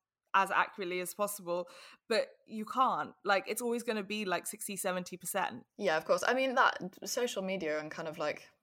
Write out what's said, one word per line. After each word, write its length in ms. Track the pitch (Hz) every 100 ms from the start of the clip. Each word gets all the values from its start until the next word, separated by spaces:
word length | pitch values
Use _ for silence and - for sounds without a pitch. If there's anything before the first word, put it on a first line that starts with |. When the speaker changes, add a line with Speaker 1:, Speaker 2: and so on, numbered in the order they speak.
| _ _ _
Speaker 1:
as 160 | 196 190
accurately 500 | 170 - - 180 180
as 140 | 180
possible, 520 | - 202 - 175 175 175 - - - -
but 200 | 320 - - -
you 200 | 220 214
can't. 480 | 247 254 165 151 -
Like, 200 | 190 196 185
it's 140 | 214
always 200 | 240 233
gonna 200 | 233 214
be, 200 | 196 214 196
like, 200 | 175 -
sixty, 300 | 208 - 196
seventy 400 | 190 185 180 180
percent. 480 | 175 196 180 - - -
Speaker 2:
Yeah, 180 | 202 156
of 80 |
course. 180 | 156 180 -
I 80 |
mean, 200 | 254 269 254
that 220 | 233 - 185 - 196
social 340 | - 240 208
media 380 | 190 190 160 151
and 100 | 156
kind 160 | 165 160
of, 120 | 151
like, 300 | 151 - - _